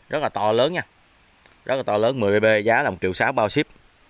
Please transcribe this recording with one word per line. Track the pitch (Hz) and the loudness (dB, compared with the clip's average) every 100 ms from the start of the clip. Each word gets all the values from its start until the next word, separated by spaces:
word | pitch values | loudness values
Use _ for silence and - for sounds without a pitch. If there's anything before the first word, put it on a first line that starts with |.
| - | -8
rất | 147 | -6
là | 127 | -4
to | - 107 | -2 0
lớn | 113 143 | 2 0
nha. | 175 - _ _ _ _ _ _ _ | -2 -10 _ _ _ _ _ _ _
Rất | - | -6
là | 135 | -4
to | 117 104 | -2 0
lớn, | 110 135 | 0 0
mười | 101 104 | 2 2
B | |
B | 110 107 | 4 2
giá | 107 117 | 2 2
là | 143 | 2
một | 92 | -2
triệu | 92 | -4
sáu | 90 117 | -2 -2
bao | 131 104 | 0 0
ship. | 147 - - _ _ _ | 0 -4 -8 _ _ _